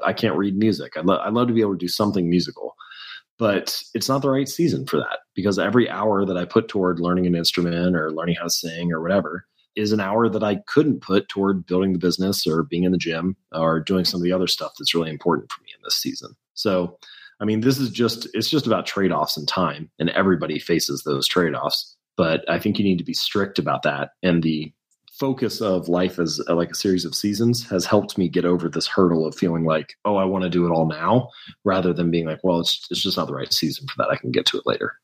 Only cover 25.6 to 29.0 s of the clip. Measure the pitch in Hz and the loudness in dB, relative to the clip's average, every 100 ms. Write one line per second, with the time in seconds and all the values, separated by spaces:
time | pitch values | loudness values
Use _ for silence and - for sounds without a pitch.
25.6 | 107 90 80 87 92 - 80 - - 85 | 0 0 2 0 0 0 -2 -2 0 0
26.6 | 85 - 101 92 85 - 104 101 117 117 | 0 -2 0 0 0 -2 -2 2 2 2
27.6 | - 92 - 104 101 - 87 90 87 87 | -2 -2 2 2 2 -2 0 2 2 0
28.6 | 82 80 - - | 0 -4 -2 4